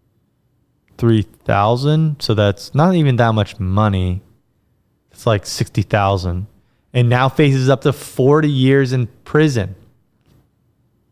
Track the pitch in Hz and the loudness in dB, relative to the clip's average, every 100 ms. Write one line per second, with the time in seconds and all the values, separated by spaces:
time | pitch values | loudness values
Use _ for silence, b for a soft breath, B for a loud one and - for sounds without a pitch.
0 | _ _ _ _ _ _ _ _ _ - | _ _ _ _ _ _ _ _ _ -4
1 | 117 113 101 _ - 101 104 123 139 156 | 0 0 -2 _ -4 0 0 0 0 0
2 | 160 143 - 104 104 98 - 131 170 180 | -2 -4 -4 0 0 -2 -4 0 2 2
3 | 143 120 117 110 101 - 92 98 107 95 | 2 2 2 0 -2 -4 -4 0 0 0
4 | 90 92 - _ _ _ _ _ _ _ | -2 -4 -8 _ _ _ _ _ _ _
5 | _ - - 107 - - - - 104 107 | _ -8 -2 -2 -4 -8 -6 -4 -2 0
6 | 98 98 90 90 98 _ _ _ _ 127 | 0 -2 -4 -6 -8 _ _ _ _ -2
7 | 120 123 131 - 147 135 127 131 151 - | 0 2 0 2 2 2 0 0 0 -4
8 | - - 131 147 151 139 131 139 131 127 | -6 0 2 2 2 2 2 2 2 -2
9 | 117 - - 151 156 123 101 98 - _ | -4 -8 -4 0 2 0 -6 -10 -20 _
10 | _ _ _ _ _ _ _ _ _ _ | _ _ _ _ _ _ _ _ _ _
11 | _ | _